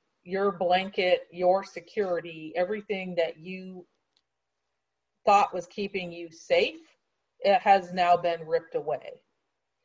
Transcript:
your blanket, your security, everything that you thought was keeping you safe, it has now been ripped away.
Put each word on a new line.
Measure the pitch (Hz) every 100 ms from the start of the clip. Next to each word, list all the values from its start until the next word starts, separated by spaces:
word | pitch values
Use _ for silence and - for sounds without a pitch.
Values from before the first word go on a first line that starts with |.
| _ _
your | 180 190 202
blanket, | 175 180 180 190 202 180 175 -
your | 170 180 190
security, | 196 175 160 220 190 170 170 160 156
everything | 160 180 214 208 196 185 170
that | 160 156
you | 175 190 185 180 - _ _ _ _ _ _ _ _ _ _ _ _ _ -
thought | 202 -
was | 180 -
keeping | - 196 190 175
you | 170 165
safe, | - - 175 269 320 - _ _ _ _ -
it | 196 190
has | 220 196 175
now | 185 175 175
been | 170 165 160
ripped | 165 - 160
away. | 143 131 - - _ _ _ _ _ _